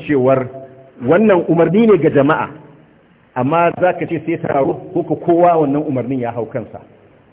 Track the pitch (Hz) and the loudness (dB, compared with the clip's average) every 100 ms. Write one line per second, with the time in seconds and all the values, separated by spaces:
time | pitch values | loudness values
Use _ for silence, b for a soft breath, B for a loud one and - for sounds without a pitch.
0 | - 143 127 131 123 - - - - - | -2 0 2 2 0 -10 -18 -20 -20 -10
1 | 123 180 220 180 160 165 185 196 226 185 | 0 2 4 2 2 2 2 4 4 4
2 | 147 135 135 117 101 - - - _ _ | 4 2 2 0 -2 -10 -20 -20 _ _
3 | _ _ _ 127 127 165 170 - 180 175 | _ _ _ -6 -2 0 0 0 -2 -2
4 | 156 165 160 165 165 143 139 160 - 170 | -6 -6 -6 -6 -2 -2 -2 -4 -6 -6
5 | 165 156 - 170 175 165 143 143 151 127 | -4 -4 0 4 4 4 0 -2 -4 -4
6 | 117 135 117 117 110 123 104 - - _ | -4 -6 -6 -6 -8 -8 -10 -16 -20 _
7 | _ _ _ | _ _ _